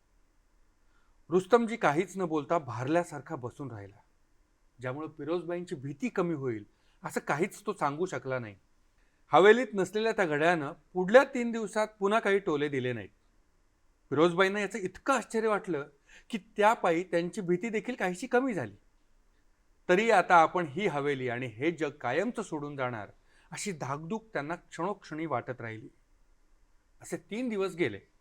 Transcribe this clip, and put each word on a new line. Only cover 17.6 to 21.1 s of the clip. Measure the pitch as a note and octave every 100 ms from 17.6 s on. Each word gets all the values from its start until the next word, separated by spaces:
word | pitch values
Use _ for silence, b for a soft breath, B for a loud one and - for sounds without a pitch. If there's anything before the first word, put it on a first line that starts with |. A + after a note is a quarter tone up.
| A3+
देखील | G#3+ - B3+
काहीशी | F#3+ F3+ B3+
कमी | A#3+ C4+
झाली. | F#3 A2+ G2 _ _ _ _ _ _ _ _ _ _ -
तरी | F3+ A3+
आता | G3+ F3 F3
आपण | D#3+ F3+ E3
ही | C3+ G3+
हवेली | D3 C#3+